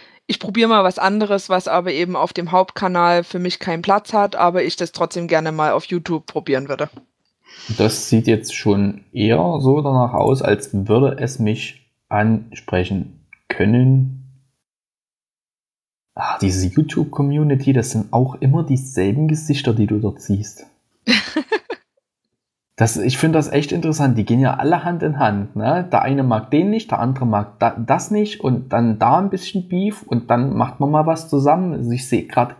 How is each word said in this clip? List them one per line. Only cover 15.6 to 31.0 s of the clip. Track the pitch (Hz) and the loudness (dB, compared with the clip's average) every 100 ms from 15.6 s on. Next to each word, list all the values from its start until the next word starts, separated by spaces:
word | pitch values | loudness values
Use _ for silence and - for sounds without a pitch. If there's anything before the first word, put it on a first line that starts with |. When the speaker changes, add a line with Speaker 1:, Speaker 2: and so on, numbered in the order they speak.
| _ _ _ _ _ - | _ _ _ _ _ -10
Speaker 2:
Ah, | - - | -8 -2
diese | 95 92 92 | -2 0 0
YouTube-Community, | 143 156 - 151 - 143 147 151 135 139 | 0 0 -2 -4 -2 -2 0 2 2 2
das | 131 110 | 2 0
sind | 110 - | -4 -2
auch | 117 131 - | 0 0 0
immer | 135 160 | 2 2
dieselben | 170 131 - - 98 127 156 | 2 -2 -2 -2 0 2 0
Gesichter, | 156 - 135 - | 0 -2 -2 0
die | 110 101 | 0 0
du | 107 | 0
dort | 104 - | -2 -4
siehst. | - 101 104 - - _ _ _ - | -4 -4 -4 -14 -20 _ _ _ -2
Speaker 1:
<laughs> | 220 - 311 - 440 - - _ _ _ _ _ _ _ _ _ - | -2 -2 -6 -4 -6 -6 -14 _ _ _ _ _ _ _ _ _ 0
Speaker 2:
Das, | 113 - | 0 2
ich | 107 131 | -2 0
finde | 160 160 | 2 2
das | 147 | 2
echt | 143 151 | -2 0
interessant. | 175 165 156 139 123 | -2 -2 0 2 0
Die | |
gehen | - 117 | 2 2
ja | 131 | 2
alle | - 147 170 | 2 0 0
Hand | 175 170 | 0 -2
in | 156 143 | -2 0
Hand, | 117 101 101 | 0 0 -4
ne? | - 110 175 180 | -4 -2 -2 0
Der | - | 0
eine | 127 139 | 2 0
mag | 131 110 110 | 2 0 0
den | 147 190 | 0 2
nicht, | 220 - | 0 -2
der | - | -2
andere | 120 131 | -2 0
mag | 120 104 104 - | 0 0 -2 -2
da, | 117 113 | -2 -2
das | 113 160 - | -2 -2 0
nicht | 208 208 - | 0 -2 -2
und | 131 120 - | -2 -2 0
dann | 117 117 110 | 0 2 2
da | 117 156 | 2 2
ein | 196 | 2
bisschen | - - 190 180 | -4 -6 -8 -4
Beef | 180 202 208 | -2 -2 -4
und | - 120 - | -4 -4 0
dann | 120 139 113 | 0 0 0
macht | - - | -2 0
man | 143 | 0
mal | 151 | 2